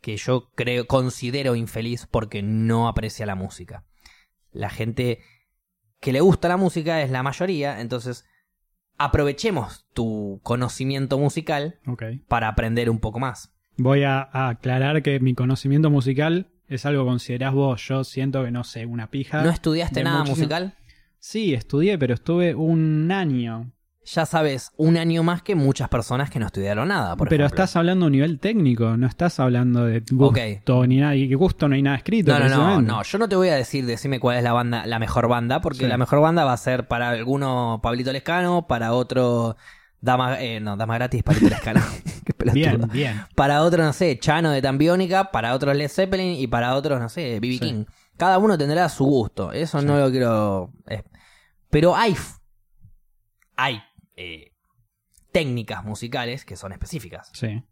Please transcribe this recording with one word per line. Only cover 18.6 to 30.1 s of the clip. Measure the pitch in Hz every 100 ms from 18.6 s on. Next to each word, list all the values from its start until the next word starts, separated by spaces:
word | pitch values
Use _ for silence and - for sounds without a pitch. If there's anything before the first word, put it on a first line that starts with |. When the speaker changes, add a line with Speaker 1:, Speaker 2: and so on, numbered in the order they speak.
Speaker 2:
sé | 120 - 117
una | 117 110
pija | 135 135 151
Speaker 1:
¿No | 160
estudiaste | 160 165 160 170 131
Speaker 2:
de |
Speaker 1:
nada | 170 165
Speaker 2:
muchísimo. | 147 135
Speaker 1:
musical? | 151 160 185 - _ _ _ _
Speaker 2:
Sí, | - 220 208
estudié, | 127 - 143 185 190
pero | 127
estuve | 120 - 175 175
un | 135 160 165 160 156 160
año. | 196 170 127 117 113 123 _ _ _ -
Speaker 1:
Ya | - 156
sabes, | 160 151 131 - -
un | 160 165
año | 165 165
más | 165 175
que | - 185
muchas | 135 131 127
personas | 123 - 123 139
que | -
no | 104
estudiaron | - 98 104 151
nada, | 196 101 87
por | 147
Speaker 2:
Pero | 151 143
Speaker 1:
ejemplo. | -
Speaker 2:
estás | 185 175
hablando | 170 185
a | 170
un |
nivel | 135 151 151
técnico, | 196 226 143 117 113 117
no | 127
estás | - 170 -
hablando | 131 123 123 120 117
de | 113 113